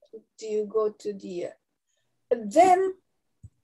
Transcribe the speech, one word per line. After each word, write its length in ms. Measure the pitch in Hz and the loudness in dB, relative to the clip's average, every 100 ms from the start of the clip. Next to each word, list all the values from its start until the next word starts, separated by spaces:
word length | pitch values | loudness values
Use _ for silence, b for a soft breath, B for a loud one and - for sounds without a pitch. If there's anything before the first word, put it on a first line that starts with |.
| _ - _ - | _ -20 _ -16
do 80 | 220 | -8
you 180 | 214 | -6
go 240 | 208 214 214 | -2 -2 -2
to 240 | 208 208 | -4 -12
the, 360 | 196 196 175 - - _ _ _ _ _ _ - | -10 -10 -10 -10 -12 _ _ _ _ _ _ -4
uh, 40 | 240 208 | -4 0
then, 480 | 285 370 359 381 381 _ _ _ _ - _ | 4 6 6 2 -4 _ _ _ _ -20 _